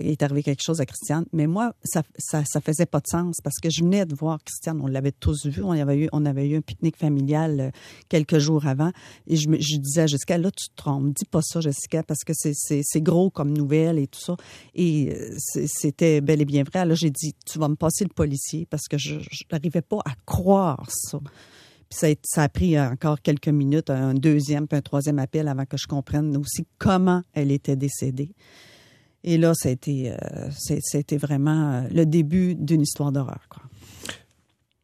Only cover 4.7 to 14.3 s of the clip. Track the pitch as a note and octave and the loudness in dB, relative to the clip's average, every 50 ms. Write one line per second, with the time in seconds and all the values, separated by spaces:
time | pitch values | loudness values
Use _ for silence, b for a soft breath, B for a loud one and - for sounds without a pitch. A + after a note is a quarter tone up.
4.7 | D#3+ D3 C3+ C3+ C3 C3 C3+ C#3+ - _ - - D#3 C#3+ - D3 C#3 F#3 G3+ F#3+ | -4 -4 -2 -2 -2 0 0 -2 -2 _ 0 -2 0 0 -2 -4 -4 -2 -2 0
5.7 | E3+ D3+ C#3+ C#3 C#3 C#3+ D#3 D#3 - D3+ D3 C#3+ C3+ C#3 C#3 C#3+ D3+ D#3 - - | 0 2 2 2 2 2 2 2 0 0 0 0 0 0 0 0 0 0 -2 -4
6.7 | - - E3+ D#3+ - - D#3+ D3+ D3 C#3 C3+ C#3 D3+ D3+ D#3+ D#3+ D3+ C#3 C3 C3 | -6 -4 -2 -2 -2 0 0 2 2 2 2 2 2 0 0 0 0 -2 -2 -4
7.7 | - B B B B B B B - D#3+ D3+ - - D3+ C#3+ D#3 D#3+ D3 D3 C#3+ | -6 B B B B B B B 0 0 2 4 4 4 4 4 2 2 2 0
8.7 | C3 C3+ D#3 F3 F3+ b b b b b b b E3 D#3 D3+ D#3 D#3+ - D3+ C#3+ | 0 0 0 0 -2 b b b b b b b 0 2 2 2 2 2 2 0
9.7 | D#3 D3 C#3 C#3 C#3 E3 D#3+ D3+ C#3+ C3+ - - F3+ F3 E3 G3 - - - - | -2 -2 -2 0 2 2 4 4 2 0 0 0 0 0 0 0 -2 -4 -8 -12
10.7 | _ - - D3+ C#3 C#3 C3+ D3 C3+ - - - - D#3 D#3 - - E3+ D#3+ D3 | _ -8 -4 -2 -2 0 0 0 -2 -2 -4 -2 0 0 0 0 -2 -2 -2 -2
11.7 | C#3 - - - - D#3+ D#3+ - D#3 - - - D#3+ - - D#3 C#3+ - - - | -2 -4 -4 -4 -4 -4 -2 -4 -6 -6 -4 -4 -4 -4 -2 -4 -4 -4 -4 -2
12.7 | D3+ C#3+ D3 - - D#3 D#3 D3+ E3 F3 F#3 F#3+ - - D3 C#3+ D3 D3+ C#3+ C3+ | -2 -2 -2 0 -2 0 2 4 4 4 4 2 0 -2 -2 0 0 0 0 2
13.7 | D3+ D#3 D#3+ E3 E3+ D3+ C#3 - - - - - | 2 2 2 2 2 0 0 -2 -6 -8 -8 -8